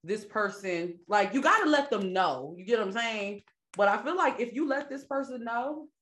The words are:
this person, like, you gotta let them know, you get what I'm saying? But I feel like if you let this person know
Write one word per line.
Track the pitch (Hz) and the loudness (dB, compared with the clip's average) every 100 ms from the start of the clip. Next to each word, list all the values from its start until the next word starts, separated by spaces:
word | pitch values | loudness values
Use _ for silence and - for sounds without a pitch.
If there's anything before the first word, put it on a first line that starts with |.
this | 160 208 | -4 -6
person, | - 220 202 196 190 170 175 170 - | -4 -2 -2 -4 -4 -4 -4 -8 0
like, | 208 196 | 2 4
you | 233 | 2
gotta | 311 440 359 | 4 4 4
let | 294 277 | 4 2
them | 214 190 | 0 0
know, | 185 175 131 139 175 | 2 2 0 -6 -10
you | |
get | 185 226 | 0 0
what | 202 | 2
I'm | |
saying? | 214 233 220 202 208 _ _ _ - | -2 -2 -2 -6 -8 _ _ _ 2
But | 202 | 4
I | 214 | 4
feel | 240 359 | 0 2
like | 320 226 | 2 2
if | 233 | -4
you | 233 302 | -2 -2
let | 269 285 | -2 -4
this | 269 | -10
person | - 277 254 254 | -6 -4 -4 -8
know | 233 233 262 302 302 _ | -6 -4 -4 -6 -12 _